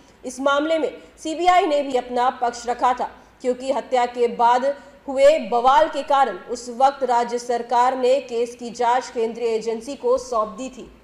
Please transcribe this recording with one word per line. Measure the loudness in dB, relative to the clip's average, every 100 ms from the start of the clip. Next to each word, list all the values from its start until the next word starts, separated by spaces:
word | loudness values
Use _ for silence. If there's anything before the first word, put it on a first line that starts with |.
| -20 _
इस | -14 -4
मामले | 0 0 0 0
में | -2 -6 -18 -12
सीबीआई | -8 -2 2 4 4
ने | 0
भी | 0 -2
अपना | -2 -2 0
पक्ष | 0 -4 -4 -6
रखा | 0 0
था, | 0 -4 -10 -20 _
क्योंकि | -4 -2 -2
हत्या | -4 -2 0 0
के | 0 0
बाद | 2 4 4 0 -4 -10 -16 -6
हुए | 4 6 6 2
बवाल | 2 4 4 4
के | 0
कारण | 0 2 2 -2 -8
उस | -10 -8 2
वक्त | 2 2
राज्य | 0 0 0 -4
सरकार | -4 -4 0 2 2 2
ने | 2 2
केस | 0 -4 -4
की | -6 -10
जांच | -2 0 0 -2
केंद्रीय | -4 -4 -2 -2
एजेंसी | -2 -4 -6 -8
को | -4 0 0
सौंप | 0 -4 -4
दी | -6 -12
थी। | -12 -20 -20